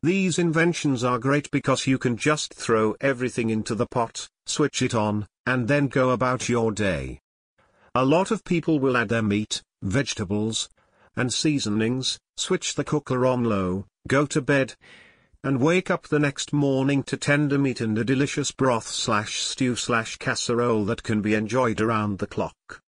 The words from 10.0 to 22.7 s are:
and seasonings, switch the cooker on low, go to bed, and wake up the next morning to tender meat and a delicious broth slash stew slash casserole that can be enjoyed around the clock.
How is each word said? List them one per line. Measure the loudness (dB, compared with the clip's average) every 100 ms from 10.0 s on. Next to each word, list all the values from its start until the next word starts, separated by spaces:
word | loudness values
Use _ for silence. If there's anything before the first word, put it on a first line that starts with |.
| -2 -6 -4 -2 -2 -4 -8 _ _ _ _ -4
and | -2
seasonings, | 0 0 0 0 0 0 0 -4 -8 _ -10
switch | -2 -2 -2 -6
the |
cooker | -2 -2 -2 0 2
on | 2
low, | 0 0 0 -2 -6 _ 0
go | 2 2
to | 0
bed, | 2 0 0 -6 -20 -20 -20 _ _ _
and | -2 0
wake | 2 2 0
up | -4 0
the | 0
next | 0 -2 -2
morning | 0 2 2 2 0
to | 0 -4
tender | 0 2 2 2
meat | 0 0
and | -2 0
a |
delicious | 0 2 0 -2 -4
broth | 0 2 2 -2
slash | -6 0 0 -2 -6
stew | -6 -2 0 0
slash | 0 -2 -2 -6
casserole | -4 -4 -2 0 2 2 0
that | -2
can | 0 0
be | 2
enjoyed | 0 2 0 0 2
around | 0 2 0 -2
the | -6
clock. | -4 -6 -8 _